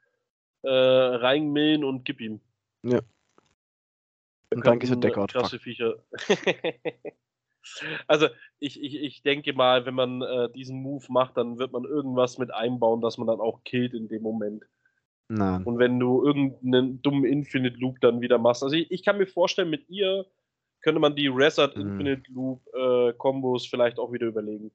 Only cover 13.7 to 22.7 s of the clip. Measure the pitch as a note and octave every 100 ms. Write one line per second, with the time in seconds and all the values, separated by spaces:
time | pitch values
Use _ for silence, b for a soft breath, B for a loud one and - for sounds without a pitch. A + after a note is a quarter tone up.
13.7 | B2 B2 A#2 A2 A2 A2 A2 G#2 G#2+ -
14.7 | _ _ _ _ _ - G#2+ F#2+ F#2 F#2
15.7 | A#2+ B2 B2 B2 B2+ C#3+ C#3+ C3+ A#2+ B2+
16.7 | B2+ C3 C3 C#3+ C#3 B2 D3 C#3+ C3+ B2+
17.7 | A#2 B2+ C3 B2 A#2+ A#2+ A#2+ A#2 A#2+ C3+
18.7 | D#3+ E3 F3+ G3+ G3+ F#3+ F#3+ G3 - F3
19.7 | D3+ - F#3+ F#3+ G3 F#3+ _ _ _ _
20.7 | _ D#3 D#3 D3+ D3 C#3+ B2+ D3+ D#3 C#3
21.7 | G#2 G2+ G2 C#3+ C3 - B2+ C3 B2+ -